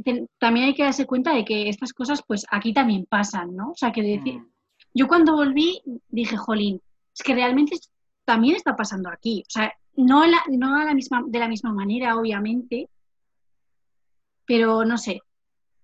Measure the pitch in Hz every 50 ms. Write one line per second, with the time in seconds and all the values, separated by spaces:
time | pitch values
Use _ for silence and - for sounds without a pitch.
0 | 214 262 247 247 233 - _ - - 233 233 240 254 277 277 - 285 277 269 285
1 | 262 254 254 247 254 339 311 240 208 226 220 208 208 208 202 - 269 240 - -
2 | 254 240 294 277 - - 214 202 - - 214 202 - 226 208 240 269 233 208 190
3 | 180 - - 202 202 202 - 190 175 175 180 185 208 269 339 - 269 233 214 226
4 | 208 208 208 196 - 262 254 240 - _ _ _ _ _ _ _ _ _ - 247
5 | 269 269 339 349 320 320 311 302 285 277 269 294 311 339 381 - - 277 240 240
6 | _ _ - 220 233 202 226 202 - - 220 214 208 202 190 180 - _ _ _
7 | _ _ - - - - 247 240 247 247 254 277 294 294 359 330 - - _ _
8 | _ _ _ _ _ - 233 226 226 262 339 427 - 294 262 - 208 - 208 190
9 | 185 175 170 - - 226 226 185 - - - 226 214 - - _ _ _ - -
10 | 254 254 269 294 320 339 339 330 330 330 269 247 254 269 277 294 302 302 294 269
11 | 262 - 262 247 233 - 220 233 233 226 226 208 - 233 208 196 196 202 214 247
12 | 254 240 226 226 226 226 208 202 208 214 233 247 240 - 240 247 330 - _ _
13 | _ _ _ _ _ _ _ _ _ _ _ _ _ _ _ _ _ _ _ _
14 | _ _ _ _ _ _ _ _ _ - 247 226 233 226 220 220 226 226 233 226
15 | - 220 185 - - _ _ _ _ _ _ _ _ _ _ _